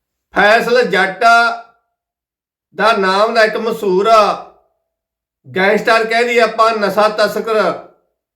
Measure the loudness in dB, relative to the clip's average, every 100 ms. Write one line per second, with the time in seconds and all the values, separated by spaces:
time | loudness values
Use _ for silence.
0 | _ _ _ 0 2 2 2 0 0 0
1 | -2 0 2 4 2 -4 -14 _ _ _
2 | _ _ _ _ _ _ _ -2 0 0
3 | 0 0 0 0 0 -2 -6 -4 -2 0
4 | 4 4 2 -2 -10 _ _ _ _ _
5 | _ _ _ _ -10 -2 0 0 2 0
6 | 0 -2 0 0 0 2 0 0 -4 0
7 | 0 0 -2 -2 -4 -2 -2 -4 -12 _
8 | _ _ _